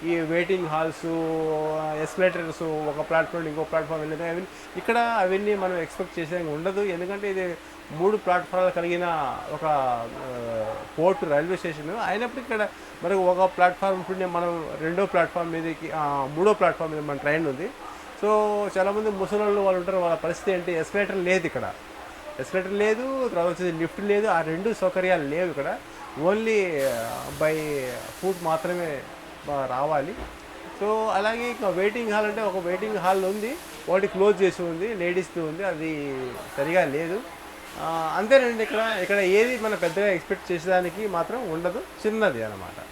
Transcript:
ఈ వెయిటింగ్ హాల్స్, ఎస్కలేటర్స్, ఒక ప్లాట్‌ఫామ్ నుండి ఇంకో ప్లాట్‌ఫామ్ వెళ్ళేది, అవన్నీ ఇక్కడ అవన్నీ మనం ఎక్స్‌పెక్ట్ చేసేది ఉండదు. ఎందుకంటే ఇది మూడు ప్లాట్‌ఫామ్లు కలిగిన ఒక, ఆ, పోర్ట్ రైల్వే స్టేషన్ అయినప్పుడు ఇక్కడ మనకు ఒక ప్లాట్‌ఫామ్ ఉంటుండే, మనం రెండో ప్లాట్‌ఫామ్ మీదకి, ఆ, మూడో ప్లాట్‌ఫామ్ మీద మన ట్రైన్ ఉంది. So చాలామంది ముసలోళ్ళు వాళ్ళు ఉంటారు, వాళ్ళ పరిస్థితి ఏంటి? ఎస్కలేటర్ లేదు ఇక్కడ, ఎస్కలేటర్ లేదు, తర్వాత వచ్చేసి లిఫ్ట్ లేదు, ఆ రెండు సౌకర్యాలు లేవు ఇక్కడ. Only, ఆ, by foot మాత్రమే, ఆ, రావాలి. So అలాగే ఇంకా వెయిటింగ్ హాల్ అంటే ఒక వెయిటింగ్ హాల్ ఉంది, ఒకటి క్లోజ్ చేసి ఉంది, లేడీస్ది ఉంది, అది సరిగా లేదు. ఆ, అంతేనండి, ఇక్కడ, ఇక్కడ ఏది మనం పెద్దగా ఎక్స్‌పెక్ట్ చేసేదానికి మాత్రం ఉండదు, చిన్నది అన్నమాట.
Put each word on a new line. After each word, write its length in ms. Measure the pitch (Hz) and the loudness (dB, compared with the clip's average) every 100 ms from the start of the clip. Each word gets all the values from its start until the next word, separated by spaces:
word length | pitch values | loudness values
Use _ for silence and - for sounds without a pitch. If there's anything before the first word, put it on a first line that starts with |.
ఈ 120 | 160 170 | 0 0
వెయిటింగ్ 500 | 156 170 180 185 170 | 2 0 2 0 2
హాల్స్, 400 | 156 160 151 165 165 160 160 160 156 156 156 156 156 | 0 0 -2 -2 0 0 0 0 0 0 -2 -2 -2
ఎస్కలేటర్స్, 600 | 156 - 185 175 165 151 | -4 2 2 2 -6 -4
ఒక 460 | 165 156 151 147 151 | -2 -2 -2 -2 2
ప్లాట్‌ఫామ్ 360 | 160 156 170 | 2 2 -2
నుండి 60 | 160 | -4
ఇంకో 140 | 147 | -4
ప్లాట్‌ఫామ్ 360 | 156 160 151 160 | 0 -2 0 -4
వెళ్ళేది, 240 | 151 151 | -4 -4
అవన్నీ 220 | 170 170 185 - - 180 | -4 -4 -6 -12 -10 -6
ఇక్కడ 220 | - 233 | 0 2
అవన్నీ 560 | 233 226 185 190 208 | 2 2 2 2 2
మనం 240 | 208 185 180 | 0 0 -2
ఎక్స్‌పెక్ట్ 400 | 160 - 185 - | -4 -6 -6 -4
చేసేది 300 | 160 180 165 | -4 -2 -2
ఉండదు. 320 | 147 175 196 | -2 -2 0
ఎందుకంటే 500 | 202 170 180 202 202 | -2 -2 -4 -4 -2
ఇది 260 | 190 185 165 - - - | -2 -2 -6 -12 -18 -12
మూడు 240 | 151 185 214 | 0 2 2
ప్లాట్‌ఫామ్లు 540 | 190 180 175 185 185 | 2 2 2 2 2
కలిగిన 340 | 175 175 175 175 160 135 113 - | 2 0 0 0 0 -2 -4 -6
ఒక, 120 | 151 | -4
ఆ, 1080 | 156 147 131 120 117 127 135 123 117 113 110 107 - - | 2 2 2 0 -4 -8 -8 -6 -4 -2 -2 -4 -8 2
పోర్ట్ 260 | 170 185 | 2 4
రైల్వే 320 | 170 147 165 185 | 2 2 2 -2
స్టేషన్ 400 | 175 151 151 214 | -4 -6 -6 -4
అయినప్పుడు 360 | 180 196 240 262 | -2 -2 -2 -6
ఇక్కడ 280 | 240 220 202 - - - | -4 -2 -2 -4 -16 -6
మనకు 160 | 170 190 | 0 4
ఒక 360 | 180 180 185 180 | 4 6 4 6
ప్లాట్‌ఫామ్ 380 | 180 180 196 | 4 6 0
ఉంటుండే, 320 | 185 180 185 185 | 0 -2 -2 0
మనం 500 | 170 175 170 156 135 | 0 0 -2 -4 -4
రెండో 260 | 160 175 196 | -2 0 2
ప్లాట్‌ఫామ్ 460 | 180 160 175 165 | 4 2 0 -2
మీదకి, 400 | 165 165 160 160 | -2 -4 -4 -4
ఆ, 340 | 156 147 143 135 151 | -2 0 0 -2 4
మూడో 160 | 196 | 4
ప్లాట్‌ఫామ్ 400 | 208 180 - 165 | 6 4 4 -4
మీద 100 | 156 | -4
మన 140 | 147 139 | -4 -2
ట్రైన్ 300 | 147 156 160 | 0 2 0
ఉంది. 240 | 131 196 - - - - - | -2 -6 -8 -14 -14 -16 -2
So 40 | 208 214 214 208 202 190 | 4 4 4 2 0 2
చాలామంది 320 | 190 202 220 | 2 2 0
ముసలోళ్ళు 500 | 196 190 208 208 202 | 0 0 2 2 4
వాళ్ళు 180 | 196 185 | 4 4
ఉంటారు, 180 | 175 190 | 2 2
వాళ్ళ 180 | 175 | 2
పరిస్థితి 380 | 165 165 170 - | 2 0 -2 0
ఏంటి? 200 | 185 175 | 0 0
ఎస్కలేటర్ 440 | 170 156 202 196 196 | -2 0 0 0 0
లేదు 300 | 175 185 160 | 2 2 2
ఇక్కడ, 260 | 131 101 - - - - - - - | -4 -6 -8 -14 -16 -16 -14 -14 -10
ఎస్కలేటర్ 320 | 175 190 185 | -4 -2 -2
లేదు, 560 | 202 208 220 262 269 247 | 0 2 2 0 -2 0
తర్వాత 240 | 180 175 | 2 0
వచ్చేసి 260 | 165 180 160 | 0 -2 0
లిఫ్ట్ 220 | 160 - | -2 -2
లేదు, 260 | 202 202 214 | 2 2 4
ఆ 140 | 170 | 2
రెండు 320 | 156 160 208 | 2 0 -2
సౌకర్యాలు 500 | 220 185 185 185 180 | 2 0 2 4 2
లేవు 240 | 139 156 185 | 2 0 -2
ఇక్కడ. 320 | 143 143 240 - - - - | -2 -4 -4 -10 -14 -12 0
Only, 480 | 160 208 226 220 185 151 135 | 2 2 2 2 2 2 0
ఆ, 360 | 117 113 123 131 143 | 0 -4 -6 -6 0
by 120 | 156 156 151 143 127 120 - - | 2 2 0 -2 -4 -6 -10 -4
foot 180 | 185 180 | -2 0
మాత్రమే, 600 | 170 160 175 175 170 139 - - - - - | 0 0 0 -2 -2 -4 -8 -14 -16 -14 -4
ఆ, 160 | 143 131 | -2 0
రావాలి. 480 | 127 147 151 - 247 - - - - 170 - | 0 2 2 0 -6 -10 -12 -16 -16 -16 -4
So 260 | 202 220 220 | 0 2 2
అలాగే 400 | 190 214 233 240 | 2 2 0 -4
ఇంకా 200 | 233 214 | -2 0
వెయిటింగ్ 440 | 170 202 226 226 | 2 2 0 0
హాల్ 140 | 208 214 | 2 2
అంటే 140 | 208 | 0
ఒక 160 | 214 185 | -2 -2
వెయిటింగ్ 400 | 175 180 214 208 | -2 -2 -2 0
హాల్ 280 | 175 190 | 2 2
ఉంది, 320 | 185 208 214 320 - - - | 2 -2 -4 -6 -10 -12 0
ఒకటి 180 | 185 196 | 2 2
క్లోజ్ 360 | 185 202 190 | 4 4 6
చేసి 200 | 190 - | 4 2
ఉంది, 320 | 175 165 208 | -4 -2 -4
లేడీస్ది 480 | 214 175 180 175 175 | -2 0 0 -2 -4
ఉంది, 220 | 160 160 | -4 -2
అది 280 | 196 160 160 156 143 135 127 117 - - | -4 -2 -4 -4 -4 -4 -6 -8 -8 -2
సరిగా 280 | 143 180 | 2 4
లేదు. 360 | 160 139 165 196 262 - - - - - | 4 2 -2 -4 -6 -14 -16 -16 -14 -6
ఆ, 360 | 156 165 160 160 | -4 -2 0 0
అంతేనండి, 440 | 214 269 247 233 | 6 6 6 0
ఇక్కడ, 340 | 214 208 226 214 | -2 0 0 0
ఇక్కడ 160 | 180 202 | 2 2
ఏది 400 | 185 196 240 254 | 6 6 4 2
మనం 200 | 220 196 | -2 0
పెద్దగా 260 | 170 165 202 | 0 2 2
ఎక్స్‌పెక్ట్ 440 | 180 - 190 - | 0 -2 -6 -2
చేసేదానికి 560 | 175 170 185 180 175 214 | -4 2 2 2 -2 -2
మాత్రం 440 | 170 165 240 226 | -2 -2 -2 -4
ఉండదు, 300 | 160 175 202 370 - 214 | -2 -2 -2 -8 -4 -2
చిన్నది 360 | 220 208 120 | 2 2 2
అన్నమాట. 400 | 110 98 87 - - | -4 -6 -10 -12 -14